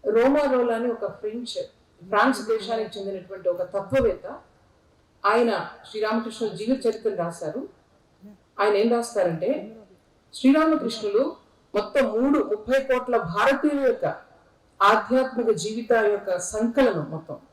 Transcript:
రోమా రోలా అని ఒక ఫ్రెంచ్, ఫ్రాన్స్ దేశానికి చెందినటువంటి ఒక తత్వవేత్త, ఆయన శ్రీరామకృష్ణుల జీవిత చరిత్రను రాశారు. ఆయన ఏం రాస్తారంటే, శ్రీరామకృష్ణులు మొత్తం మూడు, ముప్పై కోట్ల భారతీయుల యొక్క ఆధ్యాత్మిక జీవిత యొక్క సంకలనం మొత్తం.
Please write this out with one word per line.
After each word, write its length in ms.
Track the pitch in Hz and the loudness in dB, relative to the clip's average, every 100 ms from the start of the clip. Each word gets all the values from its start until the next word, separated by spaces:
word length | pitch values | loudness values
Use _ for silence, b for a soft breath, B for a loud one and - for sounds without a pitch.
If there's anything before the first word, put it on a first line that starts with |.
| - | 2
రోమా 440 | 220 254 294 285 | 2 4 4 2
రోలా 240 | 254 233 226 | 2 0 0
అని 160 | 240 | -2
ఒక 140 | 226 196 | -4 -6
ఫ్రెంచ్, 580 | - 214 226 247 - - _ _ _ 180 | -8 -10 -8 -10 -10 -10 _ _ _ -2
ఫ్రాన్స్ 340 | 202 240 220 | 2 2 0
దేశానికి 580 | 214 220 208 226 208 202 | -2 -4 -2 -4 -4 -8
చెందినటువంటి 500 | 196 190 - 190 185 | -8 -8 -10 -6 -4
ఒక 120 | 175 | -2
తత్వవేత్త, 760 | 180 196 196 262 233 - 196 285 - _ _ _ _ _ _ _ 202 | -4 -6 -2 2 2 0 -8 -16 -18 _ _ _ _ _ _ _ 0
ఆయన 400 | 226 233 190 156 - - | 2 2 0 -4 -12 -14
శ్రీరామకృష్ణుల 640 | 214 214 226 233 - 214 | -4 -2 -2 -4 -4 -6
జీవిత 340 | 185 220 262 233 | -4 -2 0 0
చరిత్రను 280 | 220 226 180 | 0 -4 -2
రాశారు. 520 | 170 170 156 240 403 _ _ _ _ _ 196 202 _ - | -6 -4 -8 -8 -10 _ _ _ _ _ -20 -20 _ -2
ఆయన 140 | 208 202 | 2 4
ఏం 160 | 226 | 4
రాస్తారంటే, 840 | 233 233 214 180 165 185 294 214 - - - _ _ _ | 2 0 0 0 0 -2 -2 -4 -16 -20 -20 _ _ _
శ్రీరామకృష్ణులు 1000 | - 254 302 320 302 240 - 208 202 294 - _ _ _ 202 | 2 4 6 4 2 0 -4 0 0 0 -4 _ _ _ -4
మొత్తం 300 | - 285 233 | -2 0 2
మూడు, 340 | 220 262 302 | 2 2 2
ముప్పై 400 | - 208 - 269 | 2 -4 0 0
కోట్ల 380 | 269 262 254 240 | 2 -2 2 0
భారతీయుల 680 | 165 185 240 277 302 285 262 | 0 0 2 2 2 2 0
యొక్క 300 | - 151 - - - _ _ _ _ | 2 -2 -4 -14 -20 _ _ _ _
ఆధ్యాత్మిక 680 | 196 226 220 254 254 240 226 | 4 4 2 0 0 -2 0
జీవిత 400 | 214 214 220 233 | 0 -2 -6 0
యొక్క 480 | 233 208 202 202 180 | 2 4 0 -2 -4
సంకలనం 680 | - 214 233 277 254 175 139 | -4 -2 -2 2 2 2 -6
మొత్తం. 280 | 156 - 147 _ | -10 -12 -16 _